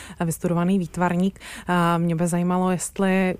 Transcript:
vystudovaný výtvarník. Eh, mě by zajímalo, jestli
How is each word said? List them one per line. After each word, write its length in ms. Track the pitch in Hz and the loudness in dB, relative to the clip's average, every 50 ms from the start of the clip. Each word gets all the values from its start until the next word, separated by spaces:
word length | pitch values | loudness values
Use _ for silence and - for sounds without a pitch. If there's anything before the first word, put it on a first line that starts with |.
| - - 175 - 175 | -16 -18 -6 -4 -2
vystudovaný 540 | 165 160 - - 175 175 170 175 180 196 196 | -2 -2 -2 -2 0 0 2 2 2 2 2
výtvarník. 640 | 175 160 - 170 180 175 175 175 185 196 - - - - - - - - | 0 -2 -2 -2 0 0 2 2 0 0 -2 -6 -16 -16 -16 -14 -4 0
Eh, 300 | 180 180 170 170 170 165 | 2 2 4 4 2 2
mě 180 | 170 175 170 | 2 0 0
by 100 | 160 175 | 0 0
zajímalo, 440 | 175 165 175 175 180 180 185 185 185 | 0 0 0 0 0 2 2 2 0
jestli 640 | 185 170 - - - - 196 190 185 190 190 185 185 - | 0 -2 -4 -8 -4 -2 0 2 2 2 2 0 -2 -4